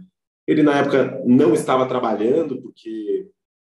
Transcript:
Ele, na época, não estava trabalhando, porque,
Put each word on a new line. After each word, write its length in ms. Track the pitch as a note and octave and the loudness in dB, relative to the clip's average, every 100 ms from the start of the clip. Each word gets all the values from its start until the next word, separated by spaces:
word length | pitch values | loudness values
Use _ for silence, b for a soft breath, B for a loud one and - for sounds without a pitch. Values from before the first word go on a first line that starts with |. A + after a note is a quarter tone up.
| - _ _ _ - | -20 _ _ _ -2
Ele, 140 | D3+ | 2
na 160 | D3 C#3+ | 2 2
época, 460 | C3+ C#3 - - A#2+ | 0 0 0 -2 2
não 300 | C3 D#3 D3+ | 4 4 2
estava 320 | - C3 B2 | 0 0 0
trabalhando, 760 | B2 A#2+ G2+ A2+ D#3 D3+ B2 | -2 -2 -2 0 0 -2 -8
porque, 680 | G#2 - A2+ A2 G#2 F#2+ F#2 _ _ _ _ | -14 -18 -14 -10 -6 -6 -6 _ _ _ _